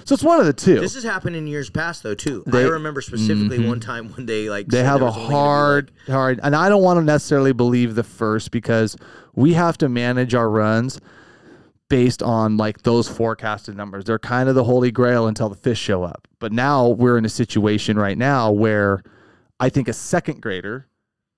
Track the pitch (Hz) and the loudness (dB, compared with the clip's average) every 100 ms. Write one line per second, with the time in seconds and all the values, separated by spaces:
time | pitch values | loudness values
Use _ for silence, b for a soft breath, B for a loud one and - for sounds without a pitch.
0 | - 277 320 339 175 - 190 175 185 269 | -2 0 4 4 4 2 4 4 2 -6
1 | 233 190 180 165 151 147 131 160 165 165 | -8 -8 -8 -8 -8 -8 -8 -8 -8 -8
2 | 110 101 156 117 - 123 131 160 151 139 | -10 -6 -6 -6 -2 2 2 0 -6 -10
3 | - 117 107 104 104 123 113 120 113 117 | -8 -4 -2 0 0 0 -2 -4 -8 -12
4 | 113 131 120 110 107 104 101 120 127 139 | -12 -12 -6 -6 -4 -8 -2 0 2 2
5 | 127 107 - 143 143 147 147 143 139 _ | 2 -2 -2 0 2 2 2 0 -2 _
6 | - 135 131 127 143 147 185 202 185 175 | -4 -2 0 -2 0 2 4 4 4 4
7 | 156 147 - 147 135 123 123 123 120 110 | 2 0 2 2 2 2 2 2 0 -2
8 | 110 - 110 107 - 120 - 113 110 - | -6 -4 -2 -2 -4 -8 0 0 0 -4
9 | B B B - 143 170 170 160 147 120 | B B B 2 4 4 2 0 -2 0
10 | 120 127 127 123 113 107 107 113 127 - | -2 -2 0 0 2 2 2 0 -2 -8
11 | B B B B B B B B _ 135 | B B B B B B B B _ 2
12 | 123 - 120 113 110 107 107 104 - 117 | 2 0 -2 0 0 0 -2 -2 0 2
13 | 113 - 113 110 110 104 - 101 101 98 | 0 -2 -4 -2 -6 -8 -10 -14 -12 -10
14 | 98 113 - 123 131 131 120 123 123 117 | -4 -4 -2 0 2 2 2 2 2 2
15 | 123 123 113 107 110 98 123 110 - 95 | 2 2 0 -2 -4 -4 -4 -4 -2 -2
16 | 87 - _ _ 113 113 135 143 120 113 | -4 -10 _ _ -6 -2 2 2 2 4
17 | 123 120 110 - 120 110 104 104 - 107 | 4 4 0 -2 -2 0 0 0 0 0
18 | 101 98 131 139 113 104 110 107 101 98 | 0 0 0 2 2 2 2 2 0 -2
19 | b b b b b _ 127 143 123 113 | b b b b b _ -2 0 -4 -6
20 | - 175 - 135 113 92 98 127 - _ | -4 -4 -4 -8 -8 -8 -8 -12 -16 _
21 | _ _ _ | _ _ _